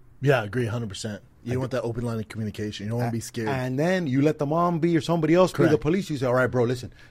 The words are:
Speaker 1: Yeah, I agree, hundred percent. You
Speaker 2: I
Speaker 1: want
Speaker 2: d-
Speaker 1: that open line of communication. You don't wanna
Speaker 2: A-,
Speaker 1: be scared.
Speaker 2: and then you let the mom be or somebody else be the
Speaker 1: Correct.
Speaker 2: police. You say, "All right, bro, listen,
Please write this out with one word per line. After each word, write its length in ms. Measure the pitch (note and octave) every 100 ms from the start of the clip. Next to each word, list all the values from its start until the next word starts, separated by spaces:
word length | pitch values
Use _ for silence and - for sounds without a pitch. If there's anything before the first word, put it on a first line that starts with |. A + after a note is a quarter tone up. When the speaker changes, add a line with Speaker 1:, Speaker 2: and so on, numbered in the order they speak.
| - -
Speaker 1:
Yeah, 220 | C3+ C3
I 20 |
agree, 220 | G#2 A#2+ A#2
hundred 220 | A#2+ A2
percent. 320 | F#2+ A2 G2+ - -
You 100 | A#2
Speaker 2:
I 20 | B2+
Speaker 1:
want 120 | B2+
Speaker 2:
d- 60 | B2
Speaker 1:
that 60 |
open 220 | A#2 A#2+
line 140 | A#2 A2+
of 100 | A2
communication. 560 | A2 G#2+ G#2 G#2+ G#2 G#2
You 40 |
don't 80 | A#2+
wanna 100 | A#2+
Speaker 2:
A-, 20 |
Speaker 1:
be 80 | A#2
scared. 280 | - A#2+ A2
Speaker 2:
and 300 | C3 B2+ B2+
then 280 | E3 F#3 D#3+
you 140 | C3
let 160 | D3+ D3+
the 80 | C#3+
mom 320 | E3 F3 E3+
be 160 | E3+ E3
or 40 |
somebody 340 | - E3+ D#3
else 180 | E3+ F#3
be 100 | -
the 40 | D3+
Speaker 1:
Correct. 120 | D3+
Speaker 2:
police. 280 | D3 G3 -
You 60 | C#3+
say, 80 | B2+
"All 80 |
right, 120 | B2 B2
bro, 180 | B2+
listen, 280 | A#2 B2 A#2 - -